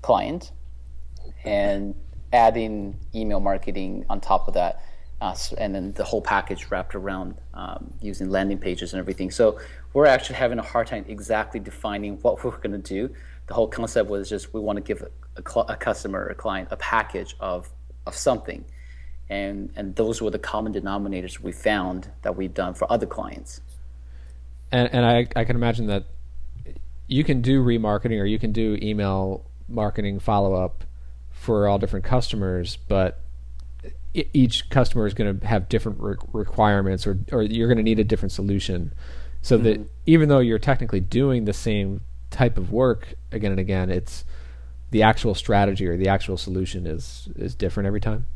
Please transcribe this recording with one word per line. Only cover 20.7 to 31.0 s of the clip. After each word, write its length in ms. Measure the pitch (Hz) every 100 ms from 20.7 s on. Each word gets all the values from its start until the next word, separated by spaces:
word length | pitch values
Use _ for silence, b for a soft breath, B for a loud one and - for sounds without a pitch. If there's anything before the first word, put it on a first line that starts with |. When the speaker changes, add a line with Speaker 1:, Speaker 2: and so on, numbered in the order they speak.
Speaker 1:
denominators 680 | 101 98 101 101 95 90 -
we 140 | 95
found 580 | 85 110 104 92 90 - -
that 120 | 101 92
we've 160 | 95
done 220 | - 92
for 160 | 92 -
other 140 | 117 117
clients. 540 | - - 62 - - - - - - b b b b - - -
Speaker 2:
And, 200 | 123 123
and 140 | 127 120
I, 220 | 120 117 123
I 80 |
can 100 | 113
imagine 320 | 120 120 117 107
that 200 | 101 - - - - - - - - - - -
you 160 | 131
can 200 | 151 131
do 200 | 117 135
remarketing 580 | 123 117 110 104 120 110
or 40 |
you 140 | 101 110
can 120 | 117
do 240 | 107 110 104
email 640 | 107 104 101 95 95 95 - - -
marketing 500 | 117 104 - 101 98
follow-up 680 | - 104 98 92 90 - - b